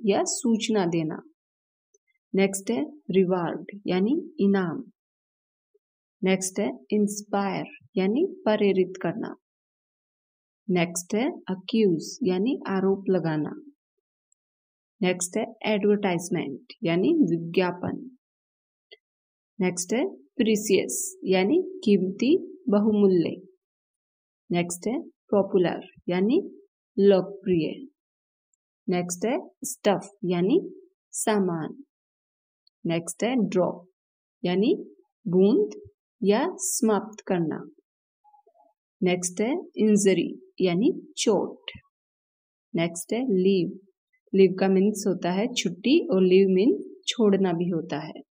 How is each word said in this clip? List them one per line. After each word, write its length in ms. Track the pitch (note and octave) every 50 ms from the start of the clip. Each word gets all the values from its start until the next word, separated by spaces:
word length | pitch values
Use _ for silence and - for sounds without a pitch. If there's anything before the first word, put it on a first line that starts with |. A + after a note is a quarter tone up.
| A#3
या 200 | G3 G3 B3+ F4+
सूचना 600 | F4+ - - - A#3 A3+ G#3 - - A3 G#3 F#3
देना। 360 | E3+ E3+ E3 D#3+ D#3 E3+ - - - _ _ _ _ _ _ _ _ _ _ _ _ _ _ _ _ _ _ _ _ -
Next 360 | F#3 G3 G3 G3 - - -
है 140 | A#3 C4 D4 D4+ - - _ -
reward 680 | F3 F#3+ F#3+ E3+ F#3 F3+ E3+ D#3 - - - - - G3+ -
यानी 260 | - F3+ F#3 F#3+ A3 C#4+ E4+ - - - -
इनाम। 440 | G3 G3+ G3 G3 F#3 E3+ D3+ C3+ - - _ _ _ _ _ _ _ _ _ _ _ _ _ _ _ _ _ _ _ _ _ _ _ _ _ _
Next 380 | F#3 F#3 F#3+ F#3 F#3+ - - -
है 100 | G#3 B3+ - - - -
inspire 720 | G#3+ G#3 G#3 G3+ - - - - - G3+ G3+ G3 F3+ D#3+ D3+ - - - - _ _
यानी 300 | G3 F#3 G3 G#3+ C4+ F#4
प्रेरित 680 | G4 - - - A3 G#3+ G3+ G#3 G3 F#3+ F#3 F#3 F3+ - -
करना। 320 | - E3+ - A3+ - - - - _ _ _ _ _ _ _ _ _ _ _ _ _ _ _ _ _ _ _ _ _ _ _ _ _ -
Next 440 | F3+ F3 E3+ E3+ F3 - - - -
है 160 | G#3 B3 D#4
accuse 880 | F4+ - - - F#3+ F#3+ - - - A3+ G#3+ G3 E3+ D3+ - - - -
यानी 380 | C4 F#3 F#3 F#3 G3+ B3 D4+ - -
आरोप 380 | - F#3+ F#3+ F#3 F#3+ G3 G3 F#3+ F#3+
लगाना। 420 | F#3 F3+ D#3 D#3+ D#3 D3+ D3 - - - - - - _ _ _ _ _ _ _ _ _ _ _ _ _ _ _ _ _ _ _ _ _ _ _ _ _
Next 340 | G3 F3+ F3+ F3 - - -
है 80 | G#3+ A3 - - - -
advertisement 1040 | G#3+ G#3+ G3+ G3+ G#3 G#3 G3+ G#3 G3 F3 E3+ - - - D#3+ C#3+ C3+ C3+ A#2+ - - - - -
यानी 280 | E3 E3 F3 G3 C4+
विज्ञापन। 1040 | E4+ D#4+ C4+ E3+ E3 E3 E3 E3 E3 F#3+ F#3 F3 F3 - F3+ - - - - - - _ _ _ _ _ _ _ _ _ _ _ _ _ _ _ - - _ _ _ _ _ _ _ _ _ _ _ -
Next 320 | F#3+ F3+ F3+ F3+ - -
है 160 | G#3+ A#3+ D#4 G4
precious 1120 | - - - _ _ - A#3 G#3+ A3 G3+ - - F#3+ - - - - - - - - - -
यानी 380 | G3 F#3 F#3 F#3+ G3+ D4 F#4 F#4 - - - -
कीमती, 720 | A3 G3+ F3+ F3+ F#3+ F#3+ - A3+ C4 E4 F#4+ - - - - - -
बहुमूल्य। 640 | G3 G#3 G#3 A3 G#3+ G#3 G3+ G3 F#3 F3 D#3 - - - - - _ _ _ _ _ _ _ _ _ _ _ _ _ _ _ _ _ _ _ -
Next 380 | F3 F3 F3 F3 - - - G#3
है 120 | B3 E4
popular 800 | - - - _ _ _ - G3+ G3 G3 - F#3+ F3 E3 - - - - _ - _ -
यानी 420 | F3 F3+ F#3+ G#3+ C4 F#4 - - - - - _ _ _ _ _ _ -
लोकप्रिय। 960 | G3 G3+ G3 F#3 F3+ - - - - F#3 F3+ E3 D3+ C3+ - - - - _ _ _ _ _ _ _ _ _ _ _ _ _ _ _ _ _ _ _ -
Next 380 | F3+ F3+ F3 F3+ - - -
है 120 | G#3+ F#3+ B3+ - - - _ -
stuff 440 | - - - - F3+ F3+ F3 - - - _ -
यानी 460 | F3 F3+ F3 F3 G3 C#4 F#4 - - - - - _ _ _ _ _
सामान। 720 | - - - A3+ G#3+ G#3 G3 F3+ E3+ E3 D#3 - - - - _ _ _ _ _ _ _ _ _ _ _ _ _ _ _ _ _ _ _ -
Next 380 | E3+ E3 E3+ E3+ - - - G3+
है 100 | A3+ C4
draw 560 | B3+ G3+ F3 F#3 F#3 F3 - - - - _ _ _ _ _ _ _ _ _ _ _ -
यानी 300 | F3 F3+ F#3 G3+ C4+ - - - - - _ _ _ _ _ _ -
बूंद 420 | E3+ F#3 F#3+ G3+ B3 G4 G#4+ - - - - - - _ _ _ _ _
या 240 | - F#3+ G3+ A3+ C#4+ F#4 -
समाप्त 640 | - - - - - - A3 G#3+ G3 G3 - - -
करना। 500 | - - G3 F3 E3+ D3+ - - - - - _ _ _ _ _ _ _ _ _ _ _ _ _ _ _ _ _ _ _ _ _ _ _ _ _
Next 380 | G3 F3+ F3 F3+ F3 - - -
है 120 | G#3+ A#3+ D4 F#4 G#4 - -
injury 640 | - G#3+ A3 G#3 G3 G3 F#3+ F#3 F3 - - - - - - _ -
यानी 520 | F#3 F#3 E3+ F3+ A3+ D#4+ - - - - -
चोट। 540 | - - A#3+ G#3 - - - - - _ - - - - _ _ _ _ _ _ _ _ _ _ _ _ _ _ _ _ _ -
Next 380 | E3 E3 E3+ E3+ - - -
है 100 | G#3+ A#3
leave। 580 | C4 C4 G3+ F#3 F#3 G3 G3 F#3 E3+ F#3 - - - _ _ _ _ _ _ _ _ _ -
leave 220 | F#3+ F#3+ F3+ F#3 F#3
का 80 | F#3+ G3
means 360 | F#3+ F#3+ F#3+ G#3+ G#3 - -
होता 240 | G3+ F3 F3+ - F3
है 160 | F3+ F#3+ A3 B3 B3
छुट्टी 540 | - - F#3 F3 - - A#3 C#4+ E4+ - -
और 140 | F#3+ F#3+
leave 260 | F#3+ F#3 F3+ F#3+ G3 F#3+
mean 460 | F#3+ F#3 G3+ C4+ G4+ - - - - - _
छोड़ना 460 | - - - A3 G3+ G3 F#3+ F#3+ F#3
भी 160 | E3+ E3 F3+ F3
होता 300 | F#3 D#3+ D3+ F3 - D3
है। 240 | D#3+ D#3 - - - _